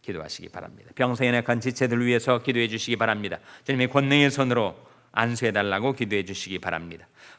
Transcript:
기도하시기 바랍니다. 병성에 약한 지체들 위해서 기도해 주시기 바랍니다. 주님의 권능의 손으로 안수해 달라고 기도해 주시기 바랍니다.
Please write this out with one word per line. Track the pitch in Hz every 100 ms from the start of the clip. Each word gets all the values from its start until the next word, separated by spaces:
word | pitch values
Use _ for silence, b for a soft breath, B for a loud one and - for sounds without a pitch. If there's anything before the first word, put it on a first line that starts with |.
| -
기도하시기 | 85 78 - 82
바랍니다. | 90 85 - -
병성에 | - 123 123 123
약한 | 120 120 120
지체들 | 127 123 123 120
위해서 | 123 117 131 117
기도해 | 135 120 113
주시기 | 113 - 113
바랍니다. | 113 104 101 85 B B
주님의 | - 131 123
권능의 | 139 139 143 143
손으로 | 139 127 120 98 - b b b
안수해 | 110 117 117 117
달라고 | 101 101 95 127
기도해 | 127 107 104
주시기 | 92 95 92 90
바랍니다. | 92 82 85 85 - b b